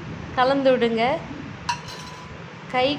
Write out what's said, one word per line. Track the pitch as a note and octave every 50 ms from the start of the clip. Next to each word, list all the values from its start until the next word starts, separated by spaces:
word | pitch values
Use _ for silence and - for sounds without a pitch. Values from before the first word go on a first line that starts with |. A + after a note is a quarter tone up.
| - - - - - - - B3+
கலந்து | B3 C4 C#4 C#4 C4 C4+
விடுங்க. | B3+ A#3 A#3 A#3 A3+ A3+ A3+ B3+ D4+ E4 - - - - - - - - - - - - - - - - - - - - - - - - - - - - - - -
கை | B3+ B3+ C#4 D4